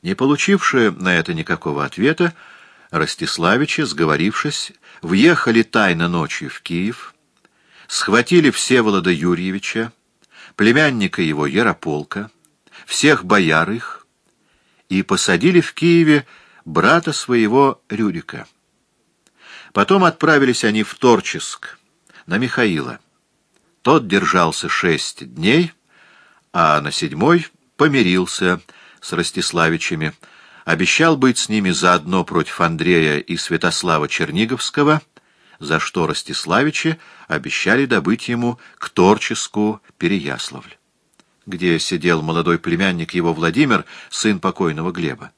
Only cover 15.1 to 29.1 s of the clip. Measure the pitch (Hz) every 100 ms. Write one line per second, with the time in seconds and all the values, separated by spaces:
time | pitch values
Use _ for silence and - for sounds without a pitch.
15.1 | 190 - 175 175 180 - - 170 170 160
16.1 | 147 135 - _ _ - 78 90 165 165
17.1 | 147 - 120 107 127 139 143 _ 107 107
18.1 | 82 - 113 110 _ _ _ _ _ _
19.1 | _ _ _ - - - - 101 196 180
20.1 | - 151 147 131 120 113 107 104 - 127
21.1 | 110 - - - - - - _ _ _
22.1 | - - 92 123 - 113 80 64 60 _
23.1 | _ _ _ _ _ _ _ - 160 107
24.1 | 98 92 92 82 78 80 - 90 76 -
25.1 | - 65 62 87 143 175 _ _ _ _
26.1 | _ _ _ _ - 80 76 73 - 76
27.1 | 73 123 175 160 _ _ - 151 139 95
28.1 | 92 90 - 92 87 - - - _ -